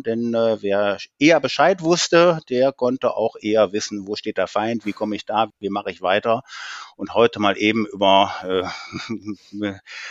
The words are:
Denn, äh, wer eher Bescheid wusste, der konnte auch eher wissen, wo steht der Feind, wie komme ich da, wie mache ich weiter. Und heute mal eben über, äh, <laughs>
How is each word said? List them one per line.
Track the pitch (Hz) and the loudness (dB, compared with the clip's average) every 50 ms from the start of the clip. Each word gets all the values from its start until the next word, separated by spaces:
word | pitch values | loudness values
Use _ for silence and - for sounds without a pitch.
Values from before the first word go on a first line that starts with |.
| 135 | -4
Denn, | 113 113 117 117 117 117 | -4 -4 -2 -2 -2 0
äh, | 113 117 113 110 104 | 2 2 2 0 0
wer | 101 101 98 101 104 101 98 101 - - _ | -2 0 0 2 2 0 -2 -4 -8 -12 _
eher | - 143 160 165 147 | 0 2 4 4 4
Bescheid | 139 123 - - 147 180 196 175 | 2 0 0 2 4 4 2 2
wusste, | 160 160 175 160 - - 175 170 175 180 165 160 - | 2 0 2 2 2 2 4 4 6 4 2 0 -2
der | - 127 123 131 135 | -2 0 2 2 2
konnte | - - 123 123 127 - - 117 - | 0 0 -2 -2 -2 0 -2 -2 -2
auch | 104 110 113 - - | 0 -2 -4 -4 -4
eher | - 107 107 110 104 90 98 | -2 2 4 4 4 4 2
wissen, | 107 - - 107 101 95 | -2 -6 -6 -8 -8 -8
wo | 98 104 | -6 -8
steht | - - 110 - | -8 -6 -6 -4
der | 95 92 | -4 -2
Feind, | - - 104 107 113 117 110 - | -2 -2 -2 -2 -2 -4 -4 -4
wie | 104 95 | -6 -6
komme | - 110 107 104 | -6 -4 -6 -6
ich | 98 - | -6 -6
da, | - 107 107 110 104 - _ | -4 -2 0 -2 -2 -4 _
wie | 104 98 | -8 -6
mache | 101 101 101 98 | -6 -6 -6 -6
ich | 87 85 92 | -6 -4 0
weiter. | 90 95 107 - 117 113 - - - - - - - - - - - - | 0 0 2 2 0 0 -2 -4 -8 -16 -16 -14 -14 -14 -16 -18 -18 -14
Und | - 101 - - | -12 -10 -2 2
heute | 107 117 117 - 104 | 2 2 2 2 2
mal | 104 101 - | 0 0 2
eben | - 104 107 110 113 107 | 2 2 2 2 0 -2
über, | - 98 98 101 95 98 98 98 - - - 90 | -4 -2 2 4 6 6 6 6 4 0 -6 -6
äh, | 92 92 92 92 95 - - - - - 107 - - | -2 -2 -2 -2 -4 -6 -12 -14 -12 -12 -12 -10 -8
<laughs> | 113 98 95 107 98 - _ _ 101 104 104 101 95 92 _ - - - - - | -10 -8 -8 -10 -12 -12 _ _ -10 -6 -6 -6 -6 -8 _ -18 -16 -14 -14 -16